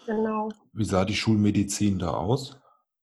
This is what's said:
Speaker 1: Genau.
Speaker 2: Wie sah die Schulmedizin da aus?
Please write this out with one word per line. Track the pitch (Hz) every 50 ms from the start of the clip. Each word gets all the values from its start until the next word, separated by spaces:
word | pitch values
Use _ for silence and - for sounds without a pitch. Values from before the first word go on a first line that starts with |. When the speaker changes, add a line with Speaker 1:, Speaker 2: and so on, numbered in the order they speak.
| -
Speaker 1:
Genau. | - 214 214 220 220 214 214 214 220 214 - _ _ -
Speaker 2:
Wie | - 107
sah | 87 95 92 95
die | 101 104
Schulmedizin | - - 113 110 104 104 104 95 104 98 - - - 104 101 95 92
da | 90 82
aus? | 60 55 78 98 131 139 - - - - _ _ _ _ _ _ _ _